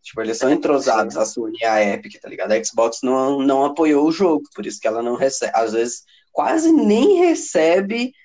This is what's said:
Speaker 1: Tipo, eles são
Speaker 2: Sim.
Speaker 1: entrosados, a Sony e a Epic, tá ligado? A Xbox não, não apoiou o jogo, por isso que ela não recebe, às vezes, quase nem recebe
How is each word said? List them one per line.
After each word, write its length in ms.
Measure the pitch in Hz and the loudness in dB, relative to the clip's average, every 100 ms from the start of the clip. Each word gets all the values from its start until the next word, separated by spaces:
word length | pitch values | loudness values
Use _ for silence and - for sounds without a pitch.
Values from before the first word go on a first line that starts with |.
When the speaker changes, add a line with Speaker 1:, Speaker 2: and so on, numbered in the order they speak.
Speaker 1:
Tipo, 200 | - - | -14 -8
eles 160 | 110 - | -6 -2
são 100 | 135 | 0
Speaker 2:
Sim. 80 | 156 | 0
Speaker 1:
entrosados, 600 | 156 139 127 110 107 98 | 0 0 2 0 -2 -4
a 100 | 110 | -4
Sony 320 | - 110 113 | -4 -10 -4
e 40 | |
a 180 | 113 107 | 0 2
Epic, 380 | 104 101 101 - | 0 -2 -10 -20
tá 80 | - | -16
ligado? 240 | 98 95 | -8 -2
A 120 | 110 | -2
Xbox 360 | 110 - 117 - | -2 -2 -2 -2
não, 380 | 127 131 131 139 | -2 0 0 0
não 240 | 135 135 | 2 2
apoiou 420 | 139 147 156 143 156 | 0 2 2 4 2
o 60 | |
jogo, 300 | 165 185 151 147 | 2 0 0 -4
por 100 | - | -12
isso 160 | 107 107 | -12 -4
que 80 | 110 | -4
ela 140 | 117 | -2
não 120 | 120 | -4
recebe, 380 | 120 135 - 113 | -2 -2 -2 -2
às 180 | 113 113 | -2 0
vezes, 320 | 110 120 - _ _ _ | -2 -2 -6 _ _ _
quase 400 | - - 320 330 | -4 0 2 4
nem 460 | 311 214 214 330 359 | 4 4 4 4 4
recebe 920 | 349 320 - 170 160 180 196 233 254 _ | 4 0 -2 2 4 2 0 -4 -6 _